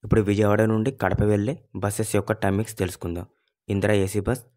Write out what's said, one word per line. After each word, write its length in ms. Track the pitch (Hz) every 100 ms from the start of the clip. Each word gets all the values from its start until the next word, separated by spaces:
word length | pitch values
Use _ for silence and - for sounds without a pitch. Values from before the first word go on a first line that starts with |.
ఇప్పుడు 160 | 107 113
విజయవాడ 420 | 101 104 104 104
నుండి 280 | 110 110 110
కడప 320 | - 95 92
వెళ్ళే 320 | 104 104 104 147 _ 101
బసెస్ 400 | 101 - 110 104
యొక్క 160 | 98
టైమింగ్స్ 460 | 110 101 98 110 -
తెలుసుకుందాం. 480 | 92 - 87 85 - _ _ _ -
ఇందిరా 260 | 101 101
ఏసీ 260 | 104 95 104
బస్ 220 | 98 123 -